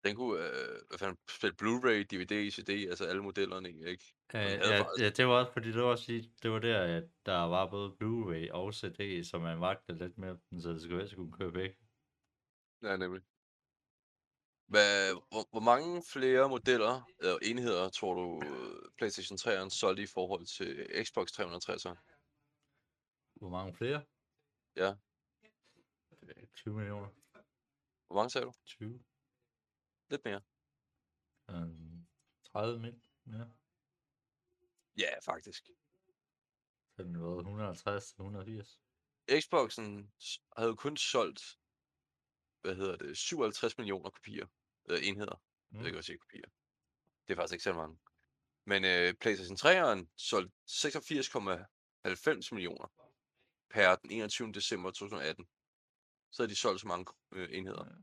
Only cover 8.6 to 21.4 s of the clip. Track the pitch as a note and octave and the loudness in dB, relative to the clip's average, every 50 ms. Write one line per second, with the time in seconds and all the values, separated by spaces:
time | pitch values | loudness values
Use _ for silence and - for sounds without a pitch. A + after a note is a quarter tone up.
8.6 | F#2 G2+ G#2 - - F#2+ E2 - G2+ G2+ F#2+ F2 E2+ - - F2 E2 E2+ E2 E2 | -4 -4 -6 -6 -6 -8 -6 -6 -6 -4 -4 -4 -4 -4 -4 -4 -2 -2 -2 0
9.6 | F2 F2+ G2 G2 _ - F2 E2 F2+ F2 E2+ G#2+ F#2+ F#2 F#2 E2+ _ _ - F2 | 0 0 0 -2 _ -10 -8 -6 -6 -8 -8 -8 -10 -10 -10 -10 _ _ -12 -8
10.6 | E2 E2+ E2+ D#2+ D#2+ E2+ F2 F2 F#2+ - - F#2 F2+ E2 E2 E2+ F#2+ F2+ E2 F2+ | -6 -4 -6 -6 -4 -4 -4 -4 -4 -6 -8 -10 -10 -12 -8 -6 -6 -4 -2 -4
11.6 | F#2 F#2+ F#2+ _ _ _ _ _ _ _ _ _ _ _ _ _ _ _ _ _ | -4 -4 -6 _ _ _ _ _ _ _ _ _ _ _ _ _ _ _ _ _
12.6 | _ _ _ _ - G#2+ G2 F#2+ F#2 F2+ F#2 F#2+ F#2+ _ _ _ _ _ _ _ | _ _ _ _ -2 -2 0 0 0 -2 -4 -6 -12 _ _ _ _ _ _ _
13.6 | _ _ _ _ _ _ _ _ _ _ _ _ _ _ _ _ _ _ _ _ | _ _ _ _ _ _ _ _ _ _ _ _ _ _ _ _ _ _ _ _
14.6 | _ _ G2+ G#2 G#2 G2+ G2+ G2 G2 F#2+ F#2+ F2+ - _ - A2 G#2+ _ - A2+ | _ _ 8 8 10 10 8 6 6 4 2 -2 -6 _ -4 -4 -4 _ -4 2
15.6 | G#2+ A#2+ A#2+ C3 D#3 E3+ F3 F3 E3+ - - C#3+ C3 C3 C3 B2+ C3+ C#3 C3 A#2+ | 6 8 8 8 6 0 -4 -4 -6 -6 -4 0 4 6 8 8 6 6 4 0
16.6 | A2+ B2+ B2+ A#2 G#2+ A2 B2 C3 B2 - - _ - F#2 F2+ - - G#2+ A#2 B2 | 4 4 6 6 6 4 2 0 -4 -14 -14 _ 2 2 2 2 2 -2 -2 0
17.6 | B2 A#2+ G2+ F2 F#2 F#2+ - - - F#2+ F#2 F2+ F2+ F2 E2+ D#2 D2 D2+ C#2 B1+ | 0 2 2 2 2 0 -2 -2 -2 0 0 0 -2 -2 -4 -4 -6 -6 -6 -8
18.6 | B1 G#1+ G1+ - - - _ - A#2+ G#2+ - - F#2 - G2+ F#2+ - A#2+ G#2+ F#2+ | -8 -10 -10 -14 -16 -20 _ -2 -2 -2 -2 -4 -8 -8 -8 -4 0 0 0 0
19.6 | F#2+ F#2+ - - - G2+ F#2+ F#2+ G#2 G2 - F#2+ F#2 F2+ G2 F2 E2+ - - - | 0 -4 -2 2 4 4 4 2 -2 -6 -2 -4 -2 -2 -2 -4 -4 -8 -8 -6
20.6 | G2 - - C#2+ - - - - - - - - F#2 - - - | -6 -6 -6 -8 -8 -4 -4 -4 -4 -2 -2 -2 -2 -2 -4 -6